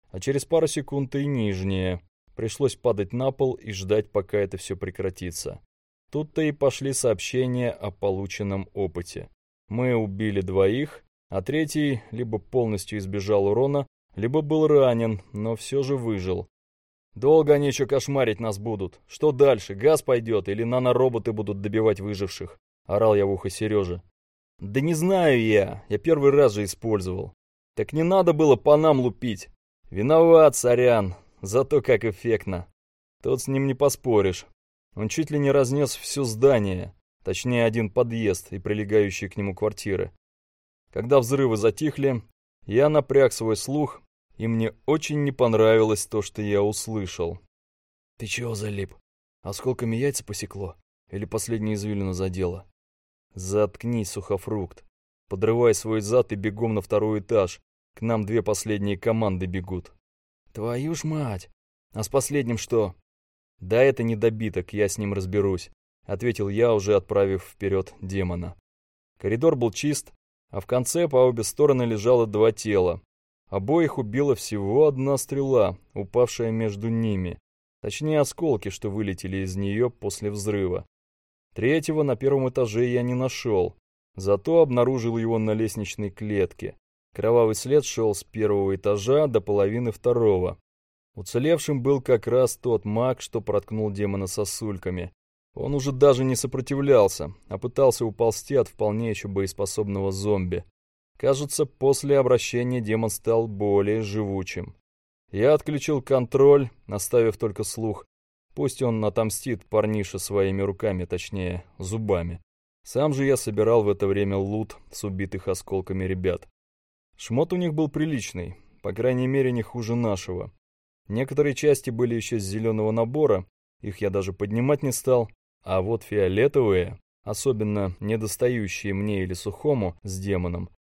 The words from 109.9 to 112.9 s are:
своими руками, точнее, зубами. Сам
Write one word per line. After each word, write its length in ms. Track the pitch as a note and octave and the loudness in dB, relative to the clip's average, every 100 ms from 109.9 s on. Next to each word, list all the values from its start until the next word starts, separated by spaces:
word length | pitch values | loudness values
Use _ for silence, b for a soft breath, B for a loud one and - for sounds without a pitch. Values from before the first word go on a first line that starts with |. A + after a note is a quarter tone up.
| G#2+ F#2+ F#2+ | -2 -4 -8
своими 440 | - G2+ F#2+ G2 | -2 0 0 0
руками, 420 | G2 F#2+ G#2+ F#2 | -2 -2 -4 -4
точнее, 600 | F2 F2+ - G2+ F2+ F2 - - | -4 -6 -6 -6 -6 -8 -12 -14
зубами. 640 | F#2 A2 G#2 F2+ E2+ E2+ _ _ _ _ | -8 -4 0 0 -2 -10 _ _ _ _
Сам 300 | - | -6